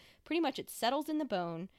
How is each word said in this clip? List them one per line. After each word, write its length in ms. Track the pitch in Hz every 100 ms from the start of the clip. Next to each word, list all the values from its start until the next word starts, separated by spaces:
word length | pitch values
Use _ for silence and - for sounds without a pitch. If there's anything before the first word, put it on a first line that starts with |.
| - -
pretty 160 | - 320
much 180 | 302 -
it 120 | -
settles 380 | - 226 277 302
in 100 | 302
the 60 |
bone 440 | 294 196 170 165 190